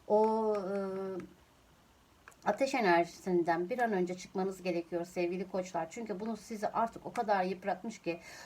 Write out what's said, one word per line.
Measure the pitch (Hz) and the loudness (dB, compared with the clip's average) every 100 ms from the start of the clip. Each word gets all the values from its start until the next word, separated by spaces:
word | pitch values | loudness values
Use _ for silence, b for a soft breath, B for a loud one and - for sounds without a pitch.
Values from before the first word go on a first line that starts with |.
| - | 2
o, | 214 220 220 220 208 | 4 6 4 2 0
e, | 185 196 196 190 190 185 - - - _ _ _ _ _ _ _ - - | 0 -2 -2 -4 -4 -6 -10 -16 -20 _ _ _ _ _ _ _ -20 -6
ateş | - 208 269 | -2 2 2
enerjisinden | 269 208 170 175 - - 180 170 170 180 | 4 6 6 4 -2 2 2 4 2 0
bir | 254 | 0
an | 233 | 2
önce | 196 180 185 | 2 0 -2
çıkmanız | - 196 190 190 | -6 -2 -2 -2
gerekiyor | 185 175 170 170 | -2 -2 -2 -4
sevgili | 175 - 175 180 190 | -4 -2 -2 -2 -4
koçlar. | 190 185 170 165 | -4 -4 -4 -4
Çünkü | - 220 190 | -8 -8 -6
bunu | 220 214 | -4 -6
sizi | - 220 208 | -8 -6 -2
artık | - 226 - - | 0 -2 -2 -8
o | |
kadar | 208 220 196 | -4 2 2
yıpratmış | 185 185 196 180 226 - | 2 -2 -4 -4 -6 -6
ki | - 170 B B | -6 -6 B B